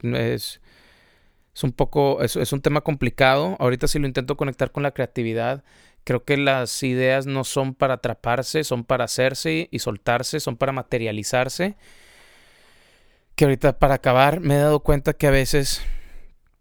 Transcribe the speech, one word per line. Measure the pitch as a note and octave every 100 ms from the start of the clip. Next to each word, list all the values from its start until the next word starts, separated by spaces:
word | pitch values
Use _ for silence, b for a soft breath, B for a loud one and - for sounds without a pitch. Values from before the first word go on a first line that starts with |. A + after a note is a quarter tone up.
es, | A#2+ B2+ A#2 A#2+ - - b b b b b b b b b
es | -
un | C3+
poco, | - D3 D3+ C#3 C#3
es, | B2+ -
es | -
un | C#3
tema | C#3+ D3
complicado. | - C#3+ B2 - C3 C3+ E3 F#3+
Ahorita | B2+ C3 -
sí | D#3
lo | C#3+
intento | C3 B2+ C#3+
conectar | C#3 - C3
con | -
la | C#3+
creatividad, | - B2 - A2+ A2+ A#2 C#3 - b b b -
creo | B2
que | - C#3+
las | C#3 C3 A#2+ -
ideas | C3+ B2+ B2+ C3+ C3+
no | C3+
son | B2+ - C3+
para | C3 C#3
atraparse, | B2+ B2 A2 A#2+ B2 B2+ D#3
son | D3+ B2
para | A#2 C3+
hacerse | A#2 - C3 C3+ E3 D#3+ E3+
y | A#2
soltarse, | - G#2 - A#2+ B2+ D#3
son | C#3+ A#2+
para | C3+
materializarse. | C3+ A#2+ B2+ A2+ G#2+ G2+ B2+ C3 - F#3 G3+ b b b b b b b b b b b b b b b
Que | -
ahorita, | D3 C3+ C#3+ -
para | C#3+
acabar, | C3+ C3+ B2+ C#3 D#3+
me | D#3
he | C#3+
dado | D3 D3
cuenta | - C#3+ D#3+
que | D3 D3
a |
veces | C#3 C3 D3+ C3+ - B B B B B - _ _